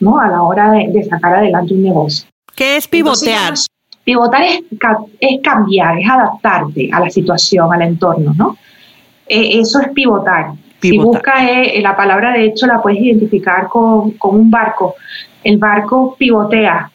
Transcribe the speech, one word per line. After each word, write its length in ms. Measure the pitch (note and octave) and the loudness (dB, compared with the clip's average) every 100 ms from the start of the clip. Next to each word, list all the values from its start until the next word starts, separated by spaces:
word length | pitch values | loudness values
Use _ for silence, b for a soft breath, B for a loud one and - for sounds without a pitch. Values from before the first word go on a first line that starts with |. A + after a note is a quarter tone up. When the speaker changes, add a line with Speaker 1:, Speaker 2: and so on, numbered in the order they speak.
Speaker 1:
¿no? 180 | F#3+ C#4 | 0 2
A 100 | A3 | 2
la 140 | F3 | 0
hora 280 | F3 F#3+ G#3 | 0 2 2
de, 160 | G#3+ F3 | 2 2
de 160 | G3 | -2
sacar 320 | G3+ E3+ F3 F#3 | -2 -2 0 2
adelante 380 | G3+ F3 F3 | 2 0 -2
un 80 | F#3+ | 0
negocio. 460 | F#3+ E3 D3+ D3 - _ _ | 0 0 -2 -6 -10 _ _
Speaker 2:
¿Qué 220 | - C4 C#4+ | -6 -2 -2
es 120 | - | -2
Speaker 1:
Entonces, 380 | E4+ D4+ A3 - | 0 0 0 -2
Speaker 2:
pivotear? 260 | A3 F3+ - - _ _ - | -2 -2 -4 -8 _ _ -10
Speaker 1:
pivotar 380 | - B3 A#3 C4 | -2 0 2 2
es 180 | F4 F4 - A3 | 0 -2 -8 -4
ca-, 260 | A#3 A3 - - | -2 -2 -6 -4
es 200 | C4+ C4+ | -2 0
cambiar, 560 | D4+ A3 G3 F#3+ E3+ E3+ | 0 0 0 0 0 0
es 100 | G3 | 2
adaptarte 840 | C4 A3 - A3 F3+ D3+ D3 B2+ | 2 0 -2 -2 -2 -4 -6 -4
a 80 | E3+ | -2
la 100 | F3+ | -2
situación, 600 | - F3 E3+ - F#3 E3 | -2 -2 -2 0 0 2
al 100 | E3+ | 0
entorno, 520 | E3+ E3 F3+ D#3+ D3 D3+ | 0 0 -2 0 0 0
¿no? 200 | A3 - b b b b b _ - | 0 -4 b b b b b _ -6
Eh, 340 | G#3+ G#3+ G#3+ | -2 0 0
eso 200 | A3+ C#4 | 0 0
es 80 | C#4 | -2
pivotar. 640 | - B3+ G3+ F#3+ F3 D3+ - - - | -2 -2 0 -2 -2 -4 -12 -20 -4
Si 100 | F3+ | 0
Speaker 2:
Pivotar. 220 | G#3 A3 | 2 4
Speaker 1:
buscas, 380 | A#3 - C4+ B3+ | 2 0 0 2
eh, 300 | B3+ B3 G#3 | 0 0 0
la 140 | G3 G3 | 0 0
palabra, 360 | G3+ F#3+ A#3 | 0 0 0
de 140 | B3 A3 | 2 0
hecho, 200 | - B3+ | 0 0
la 140 | A#3 | 0
puedes 200 | G#3 G3+ | 0 0
identificar 680 | B3 G#3+ G#3+ G3 F#3+ F#3 F#3 | 2 2 2 -2 0 -2 -2
con, 440 | A#3 A3+ A3 G#3+ | 0 2 2 0
con 240 | - G3+ G3+ | -4 0 4
un 140 | A3+ | 4
barco. 440 | A3+ A3 G#3+ F3+ - B B B _ | 4 0 -2 -4 -6 B B B _
El 160 | A3 G#3 | 0 2
barco 560 | G#3+ G#3 G#3 C4 B3+ - | 2 0 0 0 0 0
pivotea 720 | B3+ A3 G#3 A3+ G#3 - - | 0 2 2 0 0 -2 -6